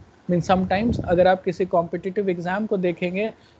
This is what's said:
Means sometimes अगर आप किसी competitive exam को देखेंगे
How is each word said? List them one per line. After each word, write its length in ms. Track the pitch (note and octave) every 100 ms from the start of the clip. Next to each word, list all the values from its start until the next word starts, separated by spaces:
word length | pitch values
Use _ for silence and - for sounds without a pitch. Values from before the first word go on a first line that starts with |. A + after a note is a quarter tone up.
| - _ -
Means 200 | F3 E3
sometimes 540 | F#3 F#3 F#3+ A#3 -
अगर 220 | - F3 F3+
आप 160 | F#3
किसी 240 | F#3+ E3+ F#3
competitive 640 | F3 E3+ F3 F#3+ F#3+ F#3+
exam 380 | F3 F3 F#3+ G#3+
को 100 | G3+
देखेंगे 560 | F3+ E3+ F3+ F#3 A3 - _